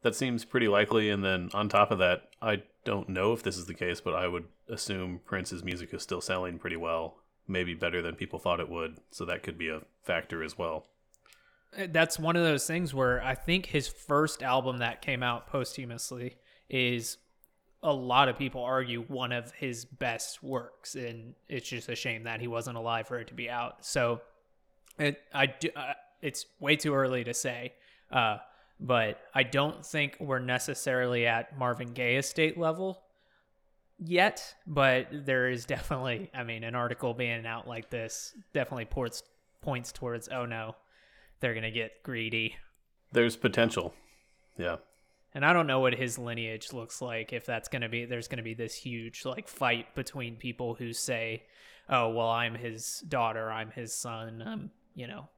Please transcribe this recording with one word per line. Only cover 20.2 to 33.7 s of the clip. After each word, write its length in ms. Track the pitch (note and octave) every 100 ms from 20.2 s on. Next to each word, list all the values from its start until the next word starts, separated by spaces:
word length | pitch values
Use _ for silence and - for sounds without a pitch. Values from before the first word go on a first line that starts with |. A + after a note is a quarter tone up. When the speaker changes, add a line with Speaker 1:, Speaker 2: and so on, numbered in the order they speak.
| - -
Speaker 2:
works, 520 | C#3 C3 A#2+ - - -
and 400 | A#2+ A2+ A2+ - _
it's 220 | C3+ -
just 180 | B2 -
a 80 | A#2
shame 280 | C3+ A2+
that 180 | A2+ A2+
he 60 | A#2+
wasn't 280 | A#2 A#2 A#2
alive 320 | A2+ A#2 A2
for 120 | A#2+
it 80 | A#2
to 60 |
be 160 | A#2+ A#2+
out. 360 | A#2+ A#2+ - -
So, 360 | C#3+ A#2+ A#2 - _ _ _ _ _ _ -
it, 220 | D3 C#3+ -
I 120 | C#3+ C#3
do, 240 | - D#3+ D3
uh, 180 | C3 C#3+ - _
it's 240 | D3+ - - _
way 160 | C#3+ D3+
too 180 | D3+ C#3
early 280 | C3+ B2+
to 100 | A#2+
say, 400 | A#2+ C3+ A#2+ B2 - _ _ _
uh, 260 | C3 A2+ G#2 - - _ _
but 400 | B2 B2 A2 G#2 -
I 100 | -
don't 420 | B2 C#3 C#3+ - -
think 320 | D#3 C#3+ -
we're 200 | D3 C3
necessarily 880 | B2+ B2 - C3+ - B2+ B2 B2 A#2
at 300 | A#2 A#2 C#3
Marvin 360 | B2 A#2 A#2+
Gaye 240 | A#2+ B2 B2+
estate 400 | C3+ - D#3+ E3
level 460 | D#3+ E3 F#3+ F#3 _ _ _ _ _ _ _